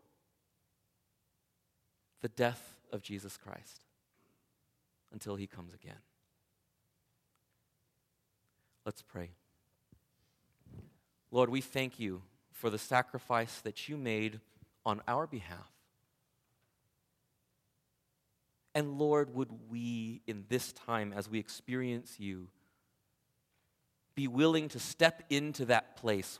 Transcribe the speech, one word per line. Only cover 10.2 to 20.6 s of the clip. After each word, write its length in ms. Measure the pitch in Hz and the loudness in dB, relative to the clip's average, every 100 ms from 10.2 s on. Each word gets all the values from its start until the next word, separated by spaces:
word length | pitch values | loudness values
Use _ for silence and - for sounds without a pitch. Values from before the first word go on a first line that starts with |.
| _ _ _ _ - - - - _ _ _ | _ _ _ _ -20 -18 -18 -20 _ _ _
Lord, 180 | 123 123 | 4 4
we 140 | 131 | 2
thank 360 | 131 135 131 - | -2 -4 -4 -4
you 240 | 110 92 92 _ _ | -6 -6 -10 _ _
for 180 | - 117 | -4 -2
the 100 | 107 | -2
sacrifice 840 | - 127 123 127 - 117 113 - | 2 2 2 -4 0 0 0 -4
that 260 | 113 - - | -10 -8 -8
you 80 | 147 | -4
made 440 | 127 110 110 107 - _ - _ | -2 0 0 -4 -14 _ -20 _
on 180 | - 104 - | -2 -2 0
our 180 | 123 160 | 0 0
behalf. 460 | 139 85 87 - _ _ _ _ _ _ _ _ _ _ _ _ _ _ _ _ _ _ _ _ _ _ _ _ _ _ _ _ _ _ | -6 -10 -14 -16 _ _ _ _ _ _ _ _ _ _ _ _ _ _ _ _ _ _ _ _ _ _ _ _ _ _ _ _ _ _
And 240 | 151 147 139 | 0 0 2
Lord, 360 | 151 147 143 | 4 6 4
would 360 | 123 127 113 113 | 0 -4 -6 -10
we, 520 | 117 120 117 113 117 - | -6 -4 -2 -4 -6 -8
in 200 | 107 101 | -8 0
this 240 | 123 | 0